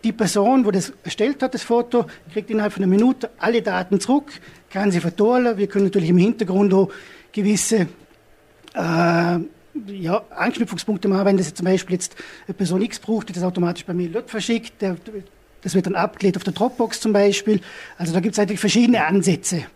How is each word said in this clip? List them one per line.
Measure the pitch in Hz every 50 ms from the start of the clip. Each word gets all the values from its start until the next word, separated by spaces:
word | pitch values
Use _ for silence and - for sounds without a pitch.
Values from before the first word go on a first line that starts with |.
| -
die | 226
Person, | - - 220 180 - 208 196 226 269 269 240
wo | 208
das | 185 190 175 - - -
erstellt | - 175 - - 208 262 277 -
hat, | 262 262 -
das | 220 -
Foto, | - 233 240 233 240 - 240 - - - - _ 165
kriegt | - 214 - -
innerhalb | 214 214 208 208 -
von | 180 196
einer | 185
Minute | 185 202 226 254 262 - - 214 - -
alle | - 196 233 233
Daten | 180 208 185 185 180 180 202 190
zurück, | - - 262 294 285 - - - - - - - _ _
kann | - 190 208 208
sie | 180 175
verteilen. | 156 170 175 - 208 226 247 254 247 240 220 190
Wir | 202
können | 190 - 196 196
natürlich | 185 196 202 165 160
im | 175 180
Hintergrund | 180 220 226 - 214 175 185 196 208 196
auch | 190 190 190 190 - - - - - - - _
gewisse, | - 208 196 208 214 - - - 226 214 175 143 - - - _ _ _ _ _ - _ _ _ _ _ - - -
äh, | - 170 165 165 165 170 170 170 170 175 170 175 170 165 - - _ _ _ _ 302 214 196
ja, | 202 196 175 160 185 220 - -
Anknüpfungspunkte | - 156 170 226 - - 233 - 196 170 - - 208 180 - 202
machen, | 190 190 196
wenn | 202 196
das | 190 185 147
jetzt | -
zum | - 175
Beispiel | 185 190 180 - - 185
jetzt | 180 - - - - - - - - -
eine | - 185
Person | - 196 160 180 185
X | 214 226 - -
braucht, | - - 226 214 - -
die |
das | 170 175
automatisch | 175 185 180 185 175 170 170 - -
bei | - 175
mir | 175 180 165
dort | 165 226 240 -
verschickt, | - 214 - - 233 226 226 - _ _
der, | 208 190 180 175 - 226 214 202 180 - _ _ _ _ _ -
das | - 185 156
wird | 190 175
dann | 190 -
abgelegt | 180 180 - - - 196 196 175
auf | 185 -
der | 202
Dropbox | - - 214 247 240 - 233 220 - -
zum | - 220 208
Beispiel. | 202 202 202 196 202 - 220 214 185 - - - - - - -
Also | - 175 160
da | 165 185
gibt's | 170 220 - 208
eigentlich | 208 180 208 175
verschiedene | - 202 - 233 240 233 247 208 151
Ansätze. | 160 185 196 165 185 165 143 - - 185 160 120 - _